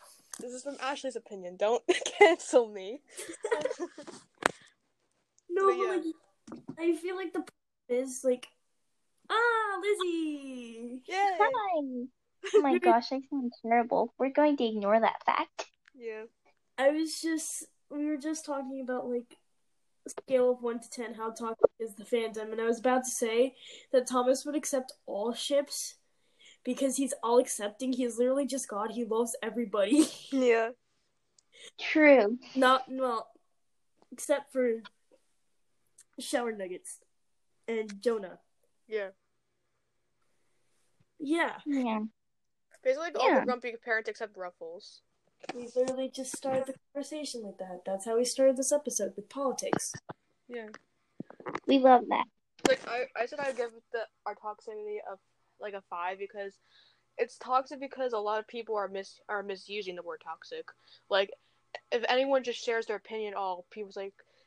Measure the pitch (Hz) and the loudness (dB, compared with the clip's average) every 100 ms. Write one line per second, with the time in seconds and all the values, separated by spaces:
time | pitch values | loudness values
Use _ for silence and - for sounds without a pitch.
0 | - - _ - 247 247 285 269 262 285 | -20 -20 _ -14 -12 -10 -10 -6 -4 -4
1 | 269 226 - 196 180 185 208 240 - - | -6 -8 -10 -12 -10 0 2 2 2 0
2 | - - 381 349 - 269 226 202 190 277 | 2 8 8 8 4 4 4 -4 -10 -10
3 | _ - - - 427 466 523 - 349 - | _ -16 -14 -8 -2 -2 -2 -6 -10 -12
4 | 285 - - - - - - _ _ _ | -18 -18 -20 -4 -4 -4 -20 _ _ _
5 | _ _ _ _ - 349 392 359 381 359 | _ _ _ _ -4 2 2 2 0 -2
6 | 320 - _ _ - - - 320 339 320 | -4 -10 _ _ -18 -16 -14 -4 -2 -2
7 | 349 370 349 349 - - _ _ - 247 | -4 -6 -6 -6 -8 -14 _ _ -6 -4
8 | 269 254 262 247 - _ _ _ _ _ | -4 -4 -2 -2 -4 _ _ _ _ _
9 | _ _ - 427 466 453 427 381 403 370 | _ _ -4 0 2 2 0 -2 0 0
10 | 359 330 311 294 269 254 233 226 240 254 | 0 -2 -2 -6 -8 -10 -12 -12 -10 -12
11 | 302 370 403 349 453 494 392 330 269 247 | -4 0 2 2 0 0 -2 -2 -2 -6
12 | 254 _ _ _ - 415 277 349 349 233 | -10 _ _ _ 2 4 6 4 6 4
13 | - 269 269 277 240 - 226 233 240 185 | 4 -6 -4 -4 -4 -4 2 2 4 2
14 | 233 - 262 294 302 277 233 214 202 220 | 0 0 0 4 6 4 0 0 4 4
15 | 214 - - - 320 - - _ _ 269 | 4 0 0 0 0 -8 -14 _ _ -14
16 | 226 214 226 _ _ _ _ - 277 311 | -12 -12 -14 _ _ _ _ 4 4 4
17 | 320 - 320 320 - - - _ - 294 | 0 -2 -2 -2 -4 -10 -12 _ -12 -4
18 | 294 294 294 302 - 277 262 269 254 247 | -2 -2 -4 -6 -4 -6 -6 -8 -6 -4
19 | 247 240 240 - _ _ _ _ _ _ | -2 -4 -6 -20 _ _ _ _ _ _
20 | - - - 254 247 247 240 233 - - | -16 -12 0 2 4 2 -2 -6 -8 -10
21 | 226 220 226 226 226 226 - - 226 202 | -10 -6 -8 -6 -8 0 0 0 -10 -10
22 | 196 233 226 208 220 226 226 233 254 254 | -4 -4 -2 -6 -8 -4 -2 0 2 2
23 | 247 - 226 226 262 - - - - 262 | 0 -4 -2 2 0 -2 -20 -20 0 0
24 | 240 254 247 254 294 294 - 262 247 - | 2 0 2 2 0 -4 -2 -4 -4 -12
25 | - 196 226 226 - 285 285 - - - | -8 -4 -4 -4 0 0 0 -6 -10 -14
26 | _ _ _ _ - - - 247 269 247 | _ _ _ _ -20 -10 -6 -2 0 0
27 | 262 - 226 247 247 - 208 - 262 247 | -2 -2 2 4 4 0 -6 -4 -4 0
28 | 240 220 247 269 269 262 - 202 220 214 | 0 2 2 2 0 -2 -4 -4 -4 -4
29 | 220 220 240 - 220 226 220 202 202 294 | -2 0 0 -2 -4 -4 -2 0 4 6
30 | 311 - - 269 247 226 226 254 _ _ | 4 0 -4 2 4 4 2 -6 _ _
31 | _ _ _ _ _ - - - - 311 | _ _ _ _ _ -20 -20 -10 0 6
32 | 302 262 202 247 - 262 254 262 240 262 | 10 10 8 0 -4 2 4 4 0 -2
33 | 262 220 - _ _ _ _ _ _ _ | -2 -2 -6 _ _ _ _ _ _ _
34 | - 247 - 277 - 262 247 226 208 _ | -20 -8 -2 -2 -2 0 0 0 -6 _
35 | _ _ _ _ _ _ _ _ _ _ | _ _ _ _ _ _ _ _ _ _
36 | - - - 269 240 214 185 180 - - | -20 -14 -4 -2 -2 -4 -8 -10 -14 -20
37 | _ _ _ _ _ _ - 226 220 196 | _ _ _ _ _ _ -6 -4 -4 -2
38 | 247 226 180 - _ _ _ _ - 214 | -2 -2 -6 -14 _ _ _ _ -8 -6
39 | 196 196 _ _ _ _ _ _ _ _ | -6 -12 _ _ _ _ _ _ _ _
40 | _ _ _ _ _ _ _ _ _ _ | _ _ _ _ _ _ _ _ _ _
41 | _ - 285 330 277 - 302 277 247 220 | _ -8 -2 0 0 -2 -4 0 0 -2
42 | 220 _ _ _ _ _ _ _ 523 523 | -4 _ _ _ _ _ _ _ -2 0
43 | 339 - 494 269 214 240 247 226 247 220 | -2 2 6 6 4 -2 -4 -8 -2 -2
44 | 226 214 220 202 180 - 165 180 - - | -2 -8 -10 -10 -12 -12 -14 -14 -18 -20
45 | _ _ _ _ - 247 233 247 254 262 | _ _ _ _ -14 -12 -4 0 2 0
46 | 262 269 262 - 269 262 269 254 _ 285 | -4 -6 -8 -6 -2 -2 -2 -8 _ -10
47 | 285 311 285 240 208 - 185 180 196 190 | -8 -8 -8 -8 -10 -10 -10 -8 -6 -4
48 | 226 226 240 - 269 254 262 294 254 - | 0 2 2 6 6 6 2 2 0 -2
49 | 196 202 - 277 277 - - - - - | -4 -6 -12 -4 -4 -2 -2 -2 -4 -12
50 | - - _ _ - 240 214 214 _ _ | -16 -20 _ _ -16 -14 -12 -16 _ _
51 | _ - - - - - - 269 262 240 | _ -18 -18 -14 -8 -4 4 8 10 8
52 | - - - _ _ _ - 254 - 240 | 6 -2 -2 _ _ _ 2 2 0 -6
53 | 233 - 240 294 277 247 233 226 _ 233 | -4 -4 -4 -4 -4 -2 -6 -8 _ -8
54 | 208 _ 214 202 214 - - 214 208 208 | -8 _ -12 -10 -10 -12 -12 -10 -8 -8
55 | - 196 _ _ _ - 208 196 - 175 | -10 -14 _ _ _ -14 -10 -10 -10 -6
56 | 180 196 196 208 196 - _ _ _ _ | -6 -6 -10 -10 -12 -12 _ _ _ _
57 | _ - 233 - 233 254 269 285 269 254 | _ -4 -4 -6 0 0 0 -8 -10 -4
58 | 254 220 208 214 214 240 220 214 190 196 | -2 -2 -2 -2 -4 -10 -4 -4 -2 -6
59 | 196 - - 208 202 190 190 208 185 180 | -10 -14 -8 -6 -6 -10 -8 -8 -8 -10
60 | 170 160 170 165 - 160 160 - _ - | -10 -12 -12 -14 -12 -14 -14 -18 _ -16
61 | - 196 196 - _ _ _ - - 247 | 0 2 0 -4 _ _ _ -14 -2 -2
62 | 214 254 269 269 240 226 - 226 220 202 | 2 2 4 2 0 -6 -2 -2 -2 -6
63 | - 220 208 196 190 180 - 214 196 202 | -6 -8 -6 -4 -4 -6 -10 -12 -12 -10
64 | 196 - _ _ | -12 -12 _ _